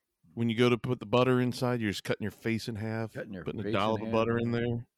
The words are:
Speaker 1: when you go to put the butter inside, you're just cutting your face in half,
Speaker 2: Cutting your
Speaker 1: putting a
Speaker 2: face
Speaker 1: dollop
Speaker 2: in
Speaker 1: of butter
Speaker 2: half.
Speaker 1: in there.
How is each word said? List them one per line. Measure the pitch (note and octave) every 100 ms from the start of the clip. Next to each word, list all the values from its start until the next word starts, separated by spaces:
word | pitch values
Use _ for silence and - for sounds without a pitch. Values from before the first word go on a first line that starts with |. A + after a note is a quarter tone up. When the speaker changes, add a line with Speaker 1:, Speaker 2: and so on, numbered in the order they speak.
| _ _ _ -
Speaker 1:
when | A#2
you | A2+
go | B2
to | A#2+
put | B2+ A#2+
the | G2+
butter | B2 B2+ B2+
inside, | B2 A2+ B2 B2
you're | G#2+
just | F#2
cutting | - -
your | G#2+
face | - A#2 A2+ -
in | A2
half, | A2 A2 A2
Speaker 2:
Cutting | C3 -
your | F#2+
Speaker 1:
putting | - G#2+
a |
Speaker 2:
face | G2+
Speaker 1:
dollop | G#2 G#2+ A2
Speaker 2:
in | A2
Speaker 1:
of |
butter | A2+ A2+ A#2
Speaker 2:
half. |
Speaker 1:
in | A#2
there. | A#2 A#2+ A#2 A#2+